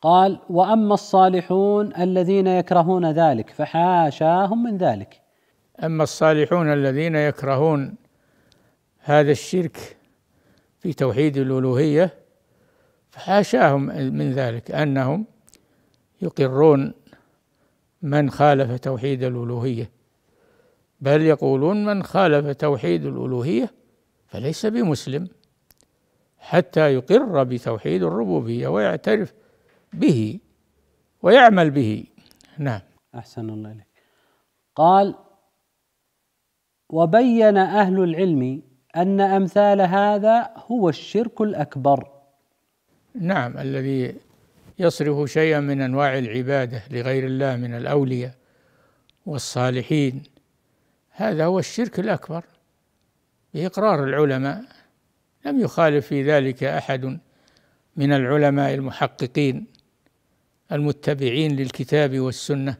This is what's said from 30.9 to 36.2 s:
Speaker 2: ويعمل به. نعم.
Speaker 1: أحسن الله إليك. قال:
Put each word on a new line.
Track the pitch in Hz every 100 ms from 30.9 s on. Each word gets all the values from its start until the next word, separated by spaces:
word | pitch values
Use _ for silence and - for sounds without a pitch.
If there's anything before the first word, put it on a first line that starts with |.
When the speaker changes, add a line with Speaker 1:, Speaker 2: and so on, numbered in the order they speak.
| _ _ _
Speaker 2:
ويعمل | 180 240 247 196 160
به. | 139 113 107 - _ _ _ _ -
نعم. | 143 107 - _ _
Speaker 1:
أحسن | 120 113 - 110
الله | 107 110
إليك. | 110 98 _ _ _ _ _ _ _ _
قال: | - 160 190 202 - _ _ _ _ _ _ _ _ _ _